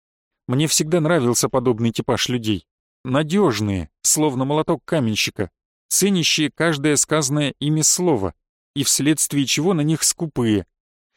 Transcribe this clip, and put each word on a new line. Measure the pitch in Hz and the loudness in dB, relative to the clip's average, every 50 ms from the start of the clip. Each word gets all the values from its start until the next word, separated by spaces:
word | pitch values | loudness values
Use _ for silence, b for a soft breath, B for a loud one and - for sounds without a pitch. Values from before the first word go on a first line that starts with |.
| _ _ _ _ _ _ _ _ _ - | _ _ _ _ _ _ _ _ _ -2
Мне | 123 139 160 | 0 0 0
всегда | 147 - - 160 156 175 170 | 0 0 -2 0 0 0 2
нравился | 151 156 175 156 120 120 117 - - 127 | 2 2 2 2 2 2 2 0 0 0
подобный | - 131 120 127 113 110 117 113 | 0 0 0 0 0 0 0 -2
типаж | - - - - 120 - - - | -2 -2 -2 -2 -2 -2 -2 -2
людей. | 123 120 110 110 104 87 - _ _ _ _ _ _ _ - | -4 -2 -2 -2 -2 -4 -6 _ _ _ _ _ _ _ -6
Надежные, | 127 127 147 160 147 175 208 196 147 110 104 107 104 98 90 80 - _ _ | -2 0 0 0 2 2 2 2 2 2 0 0 0 -2 -2 -4 -6 _ _
словно | - - - 156 151 151 127 131 131 | -2 0 0 2 2 0 0 0 -2
молоток | 139 147 156 156 - 165 - _ | -2 -2 -2 0 0 -2 -4 _
каменщика, | - 170 156 120 110 107 - - - - - 95 - _ _ _ _ _ _ _ - | -2 -2 0 0 0 0 -2 -2 -4 -4 -6 -6 -8 _ _ _ _ _ _ _ -4
ценящие | - - 185 202 196 175 151 - - 151 151 139 | -2 0 2 2 2 2 0 0 0 0 0 -2
каждое | - - 156 170 156 139 139 156 143 | -2 0 0 0 0 0 0 2 2
сказанное | 127 - - 151 156 147 131 147 147 147 131 - - | 2 0 0 0 0 0 0 0 0 -2 -2 -4 -4
ими | 139 147 156 156 | -2 -2 0 0
слово, | 147 - - - 180 175 143 104 95 87 - _ _ _ _ _ _ _ - | 2 0 0 0 2 2 2 2 0 -4 -6 _ _ _ _ _ _ _ -6
и | 143 | -4
вследствие | 135 - - - 135 151 156 - - - 147 143 135 | -2 -2 -2 0 2 2 2 0 0 -2 -2 -2 0
чего | - - 147 151 190 190 | 0 0 0 0 0 0
на | 156 | 0
них | 147 156 160 - | 0 0 0 0
скупые. | - - - - 170 156 - 131 120 110 104 98 85 _ _ _ _ _ _ _ _ _ _ | 0 -2 -2 -4 -6 -6 -4 -2 0 2 0 0 -2 _ _ _ _ _ _ _ _ _ _